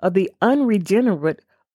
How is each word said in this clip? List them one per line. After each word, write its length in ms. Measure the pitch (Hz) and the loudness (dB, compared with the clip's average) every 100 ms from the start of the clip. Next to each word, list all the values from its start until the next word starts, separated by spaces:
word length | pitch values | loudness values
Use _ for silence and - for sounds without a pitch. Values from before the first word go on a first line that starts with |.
of 120 | 190 | -2
the 160 | 185 190 - | 0 -2 -2
unregenerate 1040 | 220 277 262 208 165 202 247 175 151 - _ _ _ | 0 2 2 0 0 0 2 0 -2 -6 _ _ _